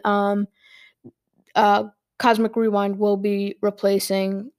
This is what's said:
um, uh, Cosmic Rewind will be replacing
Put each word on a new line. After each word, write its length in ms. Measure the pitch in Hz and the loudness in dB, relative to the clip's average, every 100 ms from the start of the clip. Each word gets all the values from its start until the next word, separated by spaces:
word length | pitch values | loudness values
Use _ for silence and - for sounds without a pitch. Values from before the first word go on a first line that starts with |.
| 208 | 0
um, 420 | 202 202 202 202 _ _ _ _ _ - _ _ _ _ 220 | 0 0 -2 -4 _ _ _ _ _ -20 _ _ _ _ 2
uh, 340 | 208 202 214 _ _ - | 4 2 -2 _ _ -2
Cosmic 360 | 240 220 220 226 | 2 2 0 0
Rewind 440 | 220 202 202 196 | 0 0 -2 0
will 180 | 208 196 | 0 0
be 400 | 208 202 202 - | 0 -2 -4 -2
replacing 880 | 208 202 202 196 - 196 190 196 240 | -4 0 0 0 0 -2 -2 -4 -6